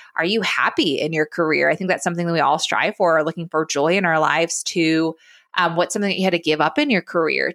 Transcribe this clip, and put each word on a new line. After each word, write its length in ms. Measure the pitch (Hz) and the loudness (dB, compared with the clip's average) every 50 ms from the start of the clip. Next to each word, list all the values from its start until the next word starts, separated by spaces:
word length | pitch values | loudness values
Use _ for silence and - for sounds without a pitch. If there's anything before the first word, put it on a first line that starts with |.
| - - - | -20 -10 -4
are 80 | - 160 | -4 -2
you 160 | 180 214 226 | 0 0 -2
happy 580 | 196 - - - 123 175 - - 277 170 135 - | -2 -2 0 0 0 0 0 0 0 0 0 0
in 140 | - 156 160 | -2 -2 0
your 140 | 156 156 | -2 -2
career? 420 | 151 - - 165 156 151 143 143 147 | -2 -2 -2 0 0 2 2 2 2
I 80 | 160 | 0
think 120 | - 190 180 | 0 0 -2
that's 140 | 180 - - | -2 -2 -2
something 240 | 180 170 170 175 | -4 -2 -2 -2
that 60 | 170 170 | 0 0
we 80 | 160 | 0
all 180 | 139 135 147 165 | 2 2 0 0
strive 380 | - - - 107 127 180 220 | 0 0 0 0 0 0 0
for, 260 | - 196 170 160 156 151 | 0 2 2 2 2 2
looking 260 | 160 165 - 165 170 | 0 -4 -6 -6 -4
for 160 | - 156 160 | -2 -2 -2
joy 320 | - - 143 143 160 180 202 | -2 0 0 2 2 2 2
in 80 | 190 | 2
our 120 | 170 160 156 | 2 2 2
lives. 440 | 156 147 143 160 170 170 - - - | 2 2 2 2 0 0 -2 -6 -6
Two, 520 | - - 180 165 160 160 160 165 160 160 - _ - - - _ _ - - | -4 -2 0 2 2 2 2 0 -2 -4 -8 _ -20 -20 -20 _ _ -2 0
um, 180 | 180 170 165 | 0 0 0
what's 160 | - - - - | 0 -2 -2 -2
something 180 | 214 202 196 | -2 -2 -2
that 60 | 185 | -2
you 80 | - 190 | 0 0
had 60 | 190 | 0
to 80 | 175 170 | 0 0
give 240 | 170 151 151 151 151 | 0 0 0 2 0
up 160 | - - 294 | 0 0 0
in 100 | 302 294 | 0 0
your 140 | 233 180 - | 0 0 -2
career 500 | - - 175 165 151 135 131 - - | -2 -2 -2 0 0 0 -2 -2 -4